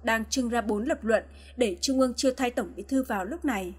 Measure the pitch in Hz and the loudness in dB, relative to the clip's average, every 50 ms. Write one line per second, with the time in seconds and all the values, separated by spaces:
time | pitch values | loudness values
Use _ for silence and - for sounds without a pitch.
0 | - 226 226 226 220 - - 269 254 233 233 240 214 214 214 208 226 277 320 - | 2 2 0 0 0 -2 -2 -2 0 2 0 0 0 0 -2 0 0 0 -2 -2
1 | - 214 226 196 - - - - - - - - 247 214 175 - - - 269 262 | 0 2 2 2 0 -2 -18 -20 -20 -18 -2 0 0 0 0 -2 -2 0 4 4
2 | 262 254 247 - - 269 254 262 269 240 240 - 214 170 - - 196 - 269 269 | 4 2 2 2 0 0 2 2 -2 -2 0 -2 -6 -4 -8 -12 -6 0 0 0
3 | 262 - 233 202 185 202 285 349 - 294 240 196 190 175 190 | 2 2 -2 -4 -2 -4 -6 -2 -2 -2 -2 0 -4 -6 -10